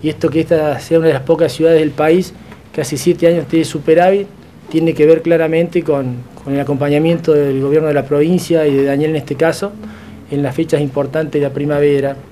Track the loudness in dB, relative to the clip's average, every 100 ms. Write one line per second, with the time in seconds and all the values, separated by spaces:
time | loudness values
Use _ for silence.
0 | -6 -2 -2 -2 0 0 0 -4 0 2
1 | 2 0 0 0 0 2 2 4 2 0
2 | 2 2 0 -10 -20 -20 -12 -8 -6 -2
3 | -2 2 2 2 0 -2 -2 -4 2 4
4 | 4 2 -4 -14 -20 -20 -6 -2 0 2
5 | 4 4 4 2 2 0 0 -2 -2 -2
6 | -2 -8 -12 -16 -6 -4 -2 -2 0 2
7 | 2 0 2 2 2 0 0 0 2 -2
8 | 0 0 2 0 0 2 2 2 2 0
9 | 0 -2 -6 -2 -2 0 -8 -10 -18 -18
10 | -20 -20 -8 -4 -4 -4 -2 0 0 -4
11 | -4 -4 -2 -2 -2 -4 -2 0 2 0
12 | -2 -8 -16